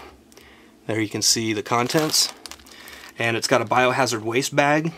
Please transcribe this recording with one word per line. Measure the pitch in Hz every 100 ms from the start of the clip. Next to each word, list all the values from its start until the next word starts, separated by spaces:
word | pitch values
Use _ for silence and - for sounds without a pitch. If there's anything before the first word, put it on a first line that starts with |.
| - - - - - - - - -
There | 110
you | 107
can | 110
see | - 120 113
the | 107
contents. | - 120 123 160 156 - - - - - - - - - - -
And | 117 113
it's | -
got | 127
a | 110
biohazard | 123 127 120 117 117
waste | 110 117 135 143
bag, | 143 151 160